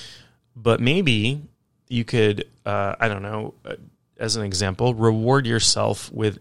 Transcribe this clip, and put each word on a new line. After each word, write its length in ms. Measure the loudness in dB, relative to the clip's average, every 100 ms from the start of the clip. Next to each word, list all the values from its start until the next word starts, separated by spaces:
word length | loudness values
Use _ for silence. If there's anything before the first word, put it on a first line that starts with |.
| -16 -20 -20 _ _ -4
But 240 | 2 2
maybe 640 | 4 2 2 2 0 -4 -10 _ _ _ -6
you 160 | -4
could, 400 | 0 2 2 2 -6 _ -6
uh, 300 | -2 -2 -2
I 100 | -2
don't 140 | -2
know, 320 | -6 -8 -8 -12
uh, 120 | -14 -14 -14 _ _ -8
as 180 | -4 -2
an 80 |
example, 480 | -4 -2 -2 0 0
reward 540 | 2 2 4 2 2 2
yourself 680 | 2 2 2 0 -2 -6
with 260 | -2 -2 -2